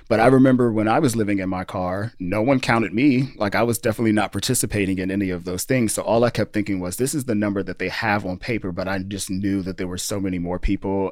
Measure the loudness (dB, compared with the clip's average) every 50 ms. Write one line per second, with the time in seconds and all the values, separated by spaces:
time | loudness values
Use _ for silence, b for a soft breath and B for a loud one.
0 | B B 2 4 6 8 8 8 8 8 6 6 4 2 2 2 2 2 2 2
1 | 2 2 2 0 0 0 0 -2 -2 -2 -4 -4 -6 -6 -4 -4 -2 -2 -2 -4
2 | -6 -8 -8 -8 -6 -4 -2 0 2 2 2 2 2 2 2 2 2 0 0 2
3 | 4 4 4 4 2 -2 -2 -2 -2 0 2 2 2 2 0 0 -2 -2 -2 0
4 | 2 2 2 2 0 -2 -4 -4 -2 -2 0 0 0 -2 0 0 0 0 0 -2
5 | -2 -2 -2 -2 -2 -2 -2 -4 -6 -6 -6 -6 -2 0 0 2 2 0 -2 -2
6 | 0 2 2 4 2 2 2 0 -2 -2 -2 -4 -2 -2 -2 -4 -4 -6 -4 -4
7 | -2 -2 -2 -4 -2 -2 -2 0 0 0 -2 -2 -4 -4 -6 -6 -6 -6 -4 -2
8 | -2 0 0 0 -2 -4 -8 -6 -6 -4 -4 -4 -4 -6 -6 -6 -4 -4 -4 -4
9 | -4 -6 -8 -8 -6 -6 -4 -4 -2 -2 -2 -2 -2 -4 -6 -6 -6 -6 -6 -6
10 | -6 -6 -4 -4 -2 -2 -2 -2 -4 -4 -4 -2 0 0 -2 -2 -2 -2 -2 -2
11 | -2 -4